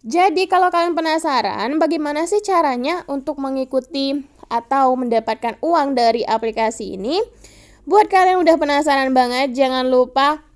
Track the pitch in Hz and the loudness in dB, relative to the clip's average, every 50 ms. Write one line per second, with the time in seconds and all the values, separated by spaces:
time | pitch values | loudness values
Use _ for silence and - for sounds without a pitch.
0 | _ 220 247 339 359 403 311 359 381 - 381 359 370 359 359 339 339 349 339 330 | _ -2 0 2 2 2 2 0 0 2 2 2 2 2 2 0 0 0 -2 -2
1 | 330 320 311 320 320 320 277 240 208 196 208 - 196 233 294 320 330 302 330 311 | -2 -2 -2 -2 -2 0 -2 0 -2 -2 -4 -4 -4 -4 0 0 0 0 0 -2
2 | 302 294 294 294 330 339 403 415 415 - 381 339 320 285 254 247 247 285 349 349 | -4 -4 -4 -4 -4 -2 -2 -2 0 0 0 2 2 2 0 -2 -4 -4 -4 -6
3 | - - 277 277 269 311 294 277 269 269 269 269 262 262 - 262 262 _ 339 277 | -6 -8 -8 -8 -6 -8 -8 -6 -6 -6 -4 -6 -6 -2 -4 -4 -4 _ -6 -4
4 | 269 277 277 285 269 - _ _ - _ 233 233 226 _ 269 277 269 254 254 254 | -2 -2 -4 -6 -6 -12 _ _ -12 _ -6 -6 -2 _ 0 2 2 2 2 0
5 | 254 240 233 226 226 - 220 226 - 233 220 - - 320 339 320 285 277 277 247 | -2 0 0 0 0 -2 -6 -4 -6 -8 -6 -4 -2 0 2 2 2 0 0 2
6 | 240 226 226 240 - - 214 226 233 226 220 226 220 220 226 - 220 190 - 190 | 2 2 2 0 -2 -2 -2 -2 -2 -4 -4 -2 -2 -2 -4 -6 -10 -10 -10 -8
7 | 190 233 311 381 466 - _ _ - - - - - - - _ _ 285 349 415 | -6 -4 -2 -4 -4 -6 _ _ -20 -20 -20 -20 -20 -20 -20 _ _ 2 4 4
8 | 415 415 403 370 370 370 370 370 359 339 320 302 320 285 285 285 302 302 277 277 | 4 4 4 4 4 4 4 4 4 4 4 2 2 0 0 0 2 2 0 0
9 | 269 262 262 262 254 247 247 254 269 277 240 262 269 262 262 254 254 254 254 254 | 0 2 2 2 2 2 0 -2 -2 -2 0 0 0 2 2 0 0 2 2 2
10 | 254 247 - 269 277 285 311 302 _ _ _ | 2 2 2 2 2 2 0 -2 _ _ _